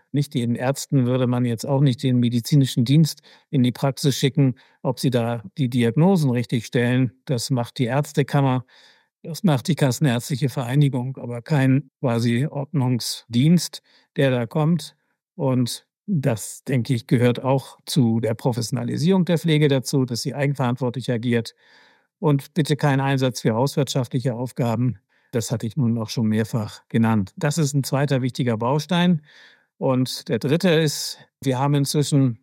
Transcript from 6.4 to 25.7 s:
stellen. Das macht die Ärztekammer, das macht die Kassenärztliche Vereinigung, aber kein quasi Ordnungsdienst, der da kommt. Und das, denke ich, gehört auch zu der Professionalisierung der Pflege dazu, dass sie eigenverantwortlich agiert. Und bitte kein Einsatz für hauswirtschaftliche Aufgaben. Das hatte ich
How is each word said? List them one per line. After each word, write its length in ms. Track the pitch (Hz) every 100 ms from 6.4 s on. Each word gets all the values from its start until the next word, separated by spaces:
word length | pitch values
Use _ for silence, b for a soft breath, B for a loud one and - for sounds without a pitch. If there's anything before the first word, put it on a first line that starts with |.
| 120 120 -
stellen. 440 | 123 120 127 123 - -
Das 240 | 120 -
macht 300 | 127 117 -
die 60 | 117
Ärztekammer, 800 | 135 147 - 135 143 135 127 b b b b b _
das 200 | 180 156
macht 240 | 185 135 -
die 60 |
Kassenärztliche 760 | 147 139 - 147 117 - 135 135
Vereinigung, 680 | 143 120 143 143 123 131 131
aber 240 | 120 120
kein 480 | - 147 131 135 - _
quasi 460 | 131 117 120 117 151
Ordnungsdienst, 1400 | 143 139 170 127 120 - - - 117 151 175 - - b b b -
der 140 | 135
da 160 | 123 113
kommt. 500 | 160 151 170 - - _ _ _
Und 540 | - 139 127 120 - _ _ -
das, 580 | 170 135 110 - - -
denke 280 | 131 113
ich, 140 | 120 -
gehört 360 | 123 123 120
auch 360 | 131 135 - - -
zu 320 | - 117 113
der 160 | 113 110
Professionalisierung 920 | 135 117 113 135 120 123 165 190 170
der 140 | 165
Pflege 300 | 165 151 151
dazu, 360 | 135 - 143 127
dass 160 | 117
sie 140 | 131 131
eigenverantwortlich 760 | 143 139 123 123 127 123 120
agiert. 440 | 117 123 117 113 b b b b b b _
Und 340 | 160 139 -
bitte 220 | 175 147 147
kein 240 | 147 135
Einsatz 420 | 135 135 131 -
für 140 | 127 110
hauswirtschaftliche 800 | 139 - 127 139 120 135 127 113
Aufgaben. 640 | 127 - 117 113 123 101 _ _ _
Das 180 | 120 -
hatte 160 | 110
ich 80 | 110